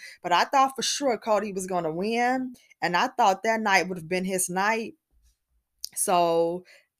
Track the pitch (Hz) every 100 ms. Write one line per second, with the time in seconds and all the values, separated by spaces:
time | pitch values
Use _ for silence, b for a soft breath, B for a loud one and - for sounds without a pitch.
0 | B B 175 170 226 269 269 269 214 -
1 | 277 214 - 208 208 190 185 180 165 165
2 | 208 233 240 262 254 247 B _ 170 175
3 | 254 - 220 190 220 226 214 190 175 180
4 | 160 185 185 185 180 180 202 226 220 -
5 | _ _ _ _ _ _ _ _ - -
6 | - 180 170 165 170 180 185 b b